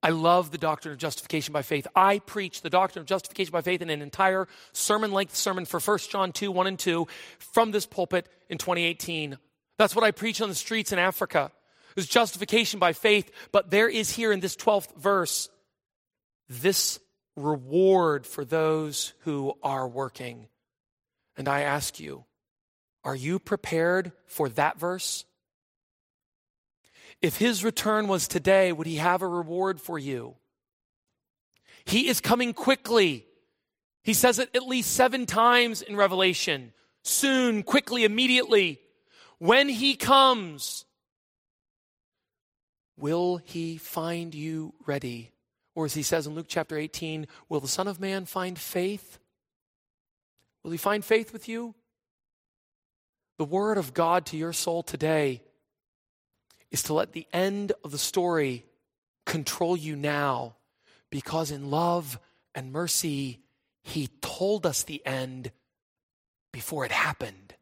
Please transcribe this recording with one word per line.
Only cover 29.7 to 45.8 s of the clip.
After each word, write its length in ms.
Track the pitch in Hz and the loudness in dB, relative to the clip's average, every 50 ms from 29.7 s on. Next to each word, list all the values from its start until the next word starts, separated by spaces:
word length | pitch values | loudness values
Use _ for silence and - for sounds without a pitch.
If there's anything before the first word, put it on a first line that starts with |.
| 190 156 | -2 -4
for 180 | - - 170 156 | -6 -8 -8 -8
you? 380 | 135 139 135 123 117 123 131 _ _ _ _ _ _ _ _ _ _ _ _ _ _ _ _ _ _ _ _ _ _ _ _ _ _ _ - - _ | -6 -6 -6 -6 -8 -10 -16 _ _ _ _ _ _ _ _ _ _ _ _ _ _ _ _ _ _ _ _ _ _ _ _ _ _ _ -20 -18 _
He 240 | - 175 233 269 254 | 0 2 2 2 2
is 100 | 247 - | 0 0
coming 340 | - - 226 240 247 240 220 | 2 2 2 4 2 0 -2
quickly. 720 | - - - 269 254 _ - 233 233 202 170 143 117 104 _ _ _ _ _ _ _ _ _ _ _ _ _ _ _ _ | -2 2 2 2 2 _ 2 4 6 6 6 2 -2 -8 _ _ _ _ _ _ _ _ _ _ _ _ _ _ _ _
He 100 | - 220 | 0 2
says 260 | - - 247 240 202 | 6 6 4 4 4
it 140 | 254 - _ | -2 0 _
at 140 | 247 254 254 | -2 -2 0
least 260 | 254 254 220 - - | -2 -2 0 -2 2
seven 320 | - 254 254 226 262 247 | 4 4 4 4 0 -4
times 560 | 185 - 208 226 240 247 247 240 233 226 - | -2 2 4 6 6 8 6 4 2 0 -6
in 140 | - - 208 | -8 -8 0
Revelation. 760 | 202 202 196 185 185 190 185 180 - - - 156 139 127 113 _ _ _ _ _ _ | 2 2 2 4 4 2 2 2 2 0 -2 -2 -4 -4 -12 _ _ _ _ _ _
Soon, 640 | _ - - - - 277 269 262 254 247 226 214 196 | _ -2 -2 2 2 4 4 4 4 2 2 0 -2
quickly, 400 | - - 285 277 - 240 247 226 | 2 2 2 2 2 0 2 2
immediately. 800 | 214 208 220 254 254 254 254 247 - 226 208 190 170 147 - _ _ _ _ _ _ _ _ - - _ _ | 4 4 4 2 4 4 4 4 6 6 4 4 4 0 -6 _ _ _ _ _ _ _ _ -20 -20 _ _
When 300 | 165 170 226 262 285 285 | 4 6 6 6 6 4
he 260 | 262 214 254 277 269 | 2 0 2 0 0
comes, 880 | - - - 262 277 269 262 254 226 196 175 151 143 - - - - - _ _ _ _ _ _ _ _ _ _ _ _ _ _ _ _ _ _ _ _ _ _ _ _ _ _ _ _ _ _ _ _ _ _ _ _ _ _ _ _ _ _ - | 0 4 6 8 8 8 8 6 2 -2 -8 -10 -10 -10 -10 -10 -10 -14 _ _ _ _ _ _ _ _ _ _ _ _ _ _ _ _ _ _ _ _ _ _ _ _ _ _ _ _ _ _ _ _ _ _ _ _ _ _ _ _ _ _ -8
will 400 | 151 143 160 170 180 180 180 170 | -4 -2 0 2 2 0 0 -2
he 400 | 151 - - 170 165 165 165 160 | -6 -10 -8 -6 -6 -6 -8 -10
find 580 | - - - 170 160 165 170 170 170 170 156 | -12 -10 -8 -6 -4 -4 -6 -6 -8 -10 -10
you 380 | 151 151 160 160 160 156 151 - _ - | -10 -8 -8 -6 -8 -8 -10 -14 _ -6
ready? 460 | - 143 143 139 127 120 117 117 113 _ _ _ _ _ _ _ _ _ | -4 -4 -4 -4 -6 -10 -10 -14 -18 _ _ _ _ _ _ _ _ _
Or 100 | 165 | -4